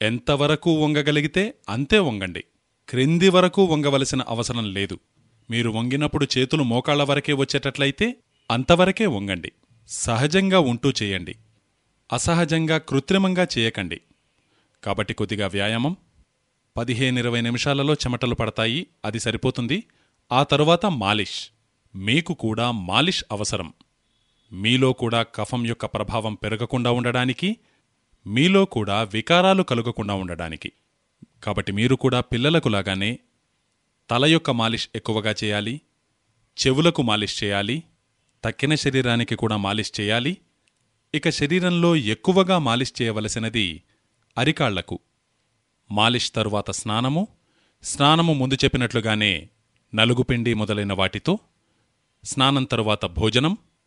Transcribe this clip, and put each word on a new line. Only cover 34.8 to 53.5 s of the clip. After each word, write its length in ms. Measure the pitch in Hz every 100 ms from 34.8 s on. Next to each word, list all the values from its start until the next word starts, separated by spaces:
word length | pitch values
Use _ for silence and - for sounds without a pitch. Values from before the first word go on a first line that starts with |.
| -
ఎక్కువగా 400 | 113 - 110 107
చేయాలి, 400 | 104 107 104 104 143 - _ _ _ _ _ _ -
చెవులకు 460 | 135 135 165 160
మాలిష్ 340 | 120 104 101 -
చేయాలి, 400 | 104 101 101 143 - _ _ _ _ _
తక్కిన 300 | 113 - 139
శరీరానికి 600 | 151 143 131 120 117 113
కూడా 220 | 113 113 107
మాలిష్ 360 | 98 107 104
చేయాలి. 400 | - 104 113 131 190 _ _ _ _ _ _ _
ఇక 140 | 151 165
శరీరంలో 600 | - 147 180 180 175 170 165 104
ఎక్కువగా 500 | 107 - 185 185 180
మాలిష్ 340 | 131 120 131
చేయవలసినది 720 | - 117 107 104 - 110 113 92 80 _ _ _ _ _ -
అరికాళ్లకు. 600 | 131 165 135 95 - 87 - _ _ _ _ _ _ _ _
మాలిష్ 380 | 104 113 120 -
తరువాత 400 | 113 107 104 -
స్నానము, 520 | 95 110 110 127 151 214 _ _ _ _ _
స్నానము 480 | - - 143 160 170
ముందు 200 | 147 131
చెప్పినట్లుగానే 800 | 131 135 131 120 120 110 107 104 85 - _ _ _ _
నలుగుపిండి 600 | 107 117 123 127 123 117
మొదలైన 380 | 107 104 104 101
వాటితో, 420 | 95 95 104 - 202 - _ _ _ _ _ _ _
స్నానం 400 | - - 131 139
తరువాత 400 | 131 113 107 104 95
భోజనం, 480 | 87 110 117 151